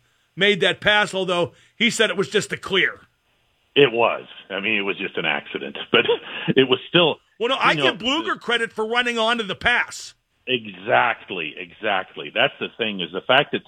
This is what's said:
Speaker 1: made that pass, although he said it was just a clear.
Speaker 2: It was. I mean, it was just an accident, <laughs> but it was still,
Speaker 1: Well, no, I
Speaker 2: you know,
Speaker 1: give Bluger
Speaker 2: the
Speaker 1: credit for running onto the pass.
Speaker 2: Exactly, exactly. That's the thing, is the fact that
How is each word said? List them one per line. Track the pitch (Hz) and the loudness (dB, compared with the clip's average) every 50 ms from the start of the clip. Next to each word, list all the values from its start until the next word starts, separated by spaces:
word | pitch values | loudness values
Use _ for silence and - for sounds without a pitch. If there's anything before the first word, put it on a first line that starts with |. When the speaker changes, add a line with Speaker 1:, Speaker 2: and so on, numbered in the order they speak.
| _ _ _ _ _ _ _ | _ _ _ _ _ _ _
Speaker 1:
made | 165 190 202 208 180 | 0 2 2 2 2
that | 190 180 170 - | 2 0 0 0
pass, | - 202 208 208 208 170 - | 2 2 4 4 2 0 -2
although | 190 190 180 180 175 170 165 - _ _ _ _ | -4 -2 0 0 0 0 -2 -4 _ _ _ _
he | _ 220 233 | _ 0 0
said | - - 220 196 | 2 2 0 0
it | 175 196 | 2 -2
was | 190 - | -4 0
just | - 202 - - | 0 -2 -2 -2
a | 165 - | -8 -10
clear. | - - 196 185 151 120 104 - - _ _ _ _ _ _ _ _ _ _ _ _ _ _ | -6 -2 0 0 0 0 -2 -8 -16 _ _ _ _ _ _ _ _ _ _ _ _ _ _
Speaker 2:
It | 131 143 120 | 6 6 6
was. | 110 117 113 98 78 65 64 - - - - - | 6 2 2 2 2 -2 -8 -14 -20 -20 -12 -8
I | 95 98 | -8 -4
mean, | 98 110 110 | -2 -2 -2
it | 101 | 0
was | 98 101 90 80 | -2 -2 -4 -4
just | 95 87 - | -6 -6 -6
an | - 82 | -4 -2
accident, | 80 73 69 - - - - 69 69 73 - - | -2 -2 -4 -4 -8 -8 -8 -8 -8 -10 -12 -4
<laughs> | - | 2
but | - - - - 466 349 - - - - - - - | 2 2 4 2 0 -2 -4 -10 -12 -8 -4 2 4
it | 135 135 123 | 4 4 4
was | 127 123 - - | 2 -2 -2 0
still, | - 170 175 147 117 - _ _ _ _ | 2 4 4 4 2 -2 _ _ _ _
Speaker 1:
Well, | 220 240 | -2 -2
no, | - | 0
I | - 220 254 | 2 2 2
Speaker 2:
you | - - | 2 4
know, | 139 131 | 2 2
Speaker 1:
give | 262 175 | 0 0
Bluger | 214 247 277 330 - 359 311 | -2 -2 -2 -2 -2 -4 -6
Speaker 2:
the | - | -6
Speaker 1:
credit | - - 233 233 226 - | -2 -2 -2 -2 -2 -4
for | - 214 220 | -4 -6 -4
running | 220 233 240 247 240 240 233 | -2 -2 0 0 0 0 0
onto | 220 226 240 233 214 | 0 0 0 -2 -2
the | 185 - | -6 -8
pass. | - - 240 240 220 - - - - - - - _ _ _ _ _ _ | -2 0 0 2 2 0 -4 -8 -14 -16 -18 -20 _ _ _ _ _ _
Speaker 2:
Exactly, | 123 127 117 110 104 95 90 95 117 120 120 123 120 113 - - - 101 90 80 73 - | -4 -4 -4 -4 -8 -14 -12 -2 2 2 4 4 2 0 -4 -8 -10 -8 -8 -8 -8 -10
exactly. | - 92 82 - - 104 107 98 92 95 - - 92 73 73 - | -12 -16 -18 -16 -6 -4 -2 -2 -2 -2 -6 -12 -12 -12 -6 -2
That's | 107 127 143 - - | 0 0 0 -2 -6
the | 107 90 - | -8 -10 -6
thing, | - 117 110 104 95 | -6 -6 -4 -4 -4
is | 87 80 | -6 -6
the | 87 92 | -6 -8
fact | - - 127 139 143 - | 0 2 2 2 2 0
that | - 101 - | -4 -6 -6